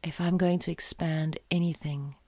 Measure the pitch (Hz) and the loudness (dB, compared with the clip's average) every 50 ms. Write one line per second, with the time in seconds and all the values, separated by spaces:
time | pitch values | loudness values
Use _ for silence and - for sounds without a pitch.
0 | - 160 - - 175 175 175 180 185 175 175 175 - - 165 - - - - - | -6 -6 -4 0 2 2 4 4 4 4 4 2 0 -2 -4 -2 -2 -4 -2 -2
1 | 170 160 156 156 156 156 156 - _ _ - 175 175 170 156 - - 151 147 143 | -2 0 0 0 0 -2 -2 -6 _ _ 0 2 2 2 0 -2 -6 -6 -6 -4
2 | 143 143 139 _ _ | -6 -8 -10 _ _